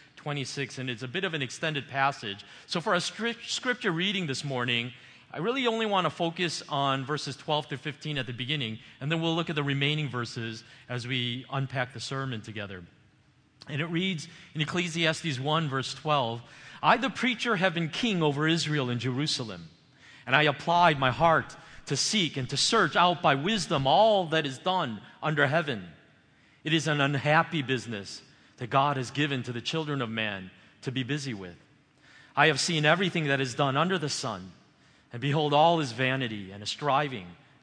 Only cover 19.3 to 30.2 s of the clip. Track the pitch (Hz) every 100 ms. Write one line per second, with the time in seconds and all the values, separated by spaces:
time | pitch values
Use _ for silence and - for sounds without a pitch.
19.3 | - 113 90 85 - _ _ - - -
20.3 | 135 151 143 - 170 175 147 131 107 165
21.3 | 156 - - - - - 139 - 214 156
22.3 | 135 127 139 - 233 170 202 175 170 175
23.3 | 135 165 220 151 151 135 165 220 208 165
24.3 | 160 147 131 185 185 143 104 - - 151
25.3 | 156 143 156 147 110 90 - _ _ _
26.3 | _ _ _ 156 160 156 147 139 139 147
27.3 | 156 160 165 127 127 110 107 98 - -
28.3 | _ _ - 120 135 143 135 117 135 147
29.3 | 135 120 120 - 160 151 139 117 113